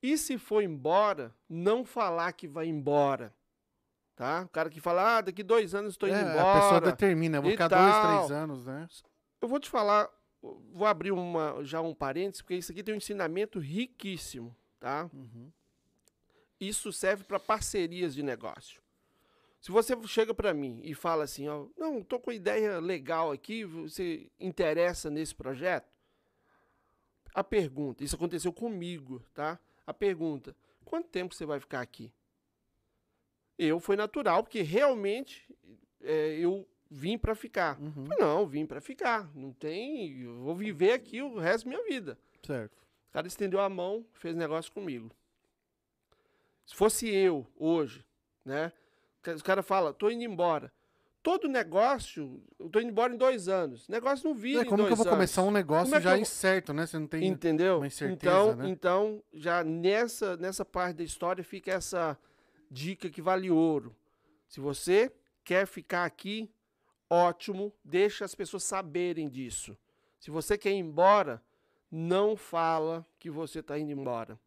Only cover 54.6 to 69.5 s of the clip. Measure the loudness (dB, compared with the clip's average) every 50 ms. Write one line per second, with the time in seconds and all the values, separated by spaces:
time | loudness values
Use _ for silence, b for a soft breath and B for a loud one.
54.6 | 2 4 4 4 6 6 6 6 6 4 6 4 4 2 4 2 4 4 4 2
55.6 | 2 4 4 4 4 4 4 4 6 6 6 4 4 0 -4 0 2 2 2 2
56.6 | 0 -2 -4 -4 -4 -4 -4 -6 -6 -4 -4 0 0 0 0 2 2 2 4 4
57.6 | 4 4 4 2 0 -2 -6 -4 -4 -4 -4 0 2 4 6 8 6 6 4 2
58.6 | -2 -4 -4 0 0 2 2 2 2 0 -2 -8 -14 _ -20 -6 -2 0 0 0
59.6 | 0 0 -2 2 2 2 4 4 2 0 -2 -4 -4 -4 -2 -4 -6 -6 -4 -6
60.6 | -8 _ -4 -2 -2 -2 -2 -6 -8 -8 -6 -4 -2 -2 -2 -2 -6 -10 -12 -12
61.6 | -6 -4 -4 -4 -4 -4 -2 -2 -2 -2 -2 -6 b b b b b b b b
62.6 | b b -12 -8 -8 -8 -8 -8 -10 -10 -10 -4 0 2 2 2 2 4 4 4
63.6 | 6 4 2 0 -2 -6 -20 _ _ _ _ _ _ _ _ _ _ _ -16 -8
64.6 | -6 -6 -6 -6 0 4 4 4 4 2 -2 _ _ _ _ _ _ 0 2 2
65.6 | 2 0 -4 -16 -8 _ -2 -2 -2 -2 -4 -8 -10 -8 -6 -6 -8 -10 _ _
66.6 | _ _ _ _ _ _ _ _ _ _ 6 6 6 6 4 0 -6 -8 -6 -4
67.6 | -6 -8 _ _ _ -2 2 4 4 4 2 -2 -10 -10 -8 -10 -10 -8 -8 -6
68.6 | -6 -4 -4 -4 -6 -4 -4 -2 -2 -2 -2 -4 -6 -6 -6 -8 -10 -8